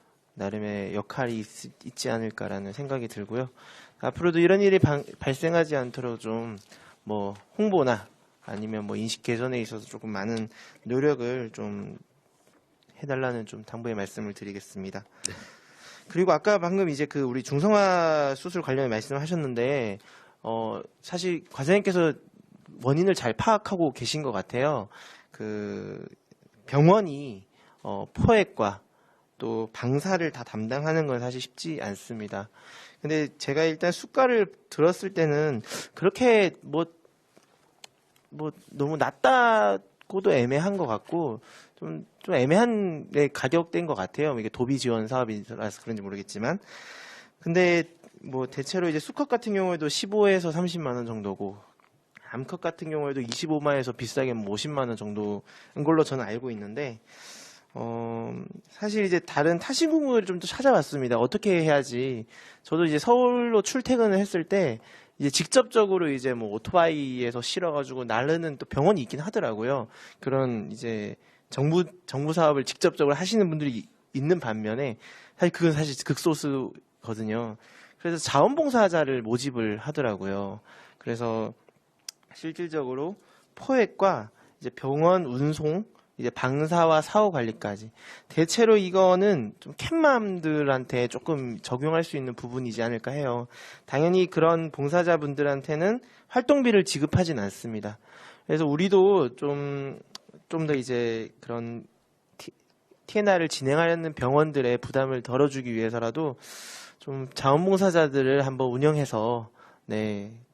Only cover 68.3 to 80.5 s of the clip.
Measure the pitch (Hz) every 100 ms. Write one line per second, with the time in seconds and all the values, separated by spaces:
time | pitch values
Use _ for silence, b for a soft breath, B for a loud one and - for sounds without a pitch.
68.3 | 165 165 135 139 - 160 202 117 131 170
69.3 | 214 143 107 117 139 107 B B - 139
70.3 | 135 131 117 76 107 117 110 101 - b
71.3 | b _ - 143 170 170 - - 139 151
72.3 | 165 156 143 123 - 175 160 143 143 185
73.3 | 226 180 156 147 113 - _ _ 139 147
74.3 | 180 120 110 107 117 139 107 B B B
75.3 | - 175 - 170 147 151 131 - 143 170
76.3 | 151 151 135 123 - _ _ - 110 110
77.3 | 113 117 107 B B B _ 175 165 -
78.3 | 139 190 294 302 240 202 165 139 131 110
79.3 | 120 139 123 110 107 123 151 127 98 98
80.3 | 98 98